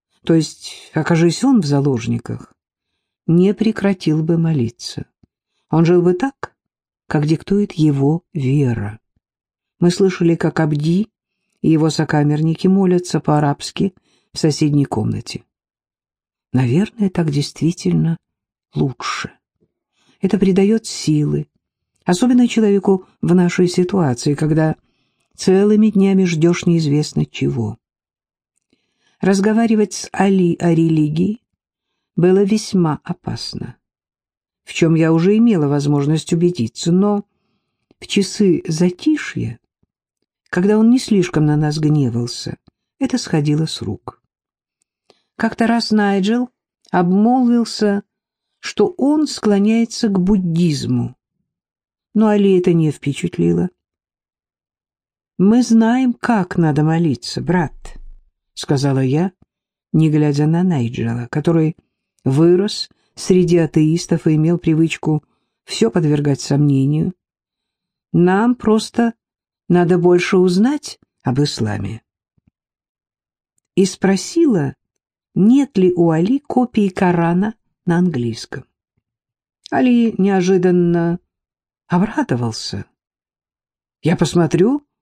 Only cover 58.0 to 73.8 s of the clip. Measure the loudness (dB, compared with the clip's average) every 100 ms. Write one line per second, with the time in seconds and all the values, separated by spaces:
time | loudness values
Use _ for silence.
58 | -18 -20 _ _ _ -18 -4 -2 0 0
59 | 0 0 -2 -6 _ _ _ _ _ 0
60 | 2 2 2 0 0 0 0 0 -2 -4
61 | -6 -6 -6 -4 0 0 0 -4 _ _
62 | _ _ -2 2 4 4 0 -6 -12 _
63 | _ -18 0 2 4 2 2 0 0 0
64 | -2 -2 0 0 0 0 0 0 0 -2
65 | -4 -4 -6 _ _ _ -14 -2 0 2
66 | 0 0 0 -4 -2 0 2 2 0 0
67 | -4 -6 _ _ _ _ _ _ _ _
68 | _ 0 2 2 0 0 0 0 0 -2
69 | -2 -4 _ _ _ _ _ 0 2 2
70 | 4 2 2 2 2 2 0 -2 -8 -20
71 | _ _ -4 -2 -2 -2 -6 -6 -8 -12
72 | -18 _ _ _ _ _ _ _ _ _
73 | _ _ _ _ _ _ _ -2